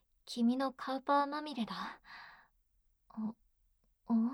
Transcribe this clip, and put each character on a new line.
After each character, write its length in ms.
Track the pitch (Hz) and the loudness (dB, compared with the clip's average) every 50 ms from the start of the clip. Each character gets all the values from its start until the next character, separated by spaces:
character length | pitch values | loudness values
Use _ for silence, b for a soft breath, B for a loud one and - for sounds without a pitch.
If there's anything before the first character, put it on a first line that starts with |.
| b b _ _ _ | b b _ _ _
君 320 | - - 240 233 233 247 | -10 -2 2 2 2 4
の 160 | 262 269 269 254 | 2 0 -2 -2
カ 240 | - - - 262 | -6 -6 -4 -4
ウ 60 | 269 254 | -4 2
パ 220 | - 285 285 285 | 4 4 4 4
ー 20 | |
ま 160 | 277 294 302 302 | 2 -2 -6 -6
み 120 | 302 277 | -6 -4
れ 120 | 240 220 | -4 -4
だ。 340 | 202 190 180 196 - - - B B B B B B B B B B B _ _ _ _ _ _ _ _ _ _ _ - 220 220 214 - _ _ _ _ _ _ _ _ _ _ _ _ _ _ - | -4 -4 -6 -8 -8 -10 -14 B B B B B B B B B B B _ _ _ _ _ _ _ _ _ _ _ -8 -6 -6 -6 -6 _ _ _ _ _ _ _ _ _ _ _ _ _ _ 2
お、 60 | 233 | 4
お？ 20 | 226 226 240 | 4 4 2